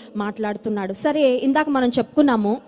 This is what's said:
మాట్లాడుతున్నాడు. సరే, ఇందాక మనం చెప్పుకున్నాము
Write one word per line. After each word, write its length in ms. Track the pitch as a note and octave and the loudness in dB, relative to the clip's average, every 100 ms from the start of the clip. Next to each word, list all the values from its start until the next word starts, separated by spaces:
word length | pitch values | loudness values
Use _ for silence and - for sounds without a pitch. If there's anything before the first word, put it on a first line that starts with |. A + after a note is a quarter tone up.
| - G#3 | -12 -8
మాట్లాడుతున్నాడు. 760 | G#3 G#3+ G#3+ G#3+ A3 G#3 F#3+ | -8 -6 -6 -6 -6 -4 -6
సరే, 420 | G3 D4+ D4+ C4+ B3 | -4 -2 2 2 2
ఇందాక 340 | C4+ D4 D4+ | 2 0 0
మనం 180 | C4+ B3 | 0 0
చెప్పుకున్నాము 680 | B3+ A3+ D4+ C#4+ A3 G3+ B3+ | 0 0 2 2 2 0 -2